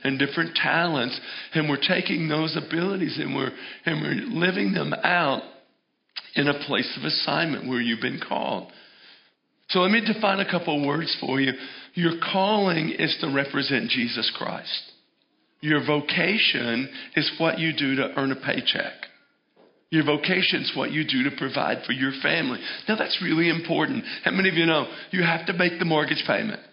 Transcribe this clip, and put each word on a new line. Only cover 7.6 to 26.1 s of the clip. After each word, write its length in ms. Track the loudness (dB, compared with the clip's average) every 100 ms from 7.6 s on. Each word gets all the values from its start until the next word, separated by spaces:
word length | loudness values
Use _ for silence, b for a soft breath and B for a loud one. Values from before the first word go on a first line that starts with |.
| -2
where 120 | -2
you've 220 | 0 0
been 180 | -2 -4
called. 500 | -4 -2 -2 -4 -8 B B B B B B B _ _ -2
So 100 | 2
let 100 | 4
me 100 | 4
define 400 | 2 2 2 2
a 100 | 0
couple 360 | -2 0 0 0
words 300 | 0 -2 -4
for 200 | -2 0
you. 120 | 0 -2 B B B
Your 180 | 0 0 0 0
calling 580 | 2 2 4 4 2 0
is 260 | 0 0 0
to 140 | 0
represent 560 | 0 0 -2 2 0 2
Jesus 400 | 0 0 -2 -4 -2
Christ. 560 | -6 -6 -6 -8 -8 -20 _ _ _ _ _ _
Your 240 | 2 2
vocation 1040 | 4 0 0 0 2 2 2 2 0 -2 -4 B B 0
is 160 | 0 0
what 200 | 0 2
you 140 | -2 0
do 200 | 0 2
to 160 | 0 0
earn 140 | -2
a 60 | -2
paycheck. 560 | -2 0 0 -2 -4 -8 -18 _ _ _ _ _ -20 _ _
Your 140 | 2
vocation 580 | 4 2 2 2 2 0
is 100 | -2 -4
what 160 | -2
you 120 | -2
do 240 | 0 0 0
to 80 | -2
provide 480 | -4 0 0 -2
for 80 | -4
your 200 | -2 -2 0
family. 380 | 0 0 0 -4 B B -2
Now, 60 |
that's 260 | 0 0 -2
really 280 | 0 4 4
important. 560 | 2 0 0 0 -2 B B
How 80 | 0
many 180 | 2 2
of 60 |
you 120 | 4 4
know 200 | 2 0 B B
you 140 | 0
have 220 | 2 0 -2
to 60 |
make 280 | 2 2 2
the 40 |
mortgage 380 | 2 2 2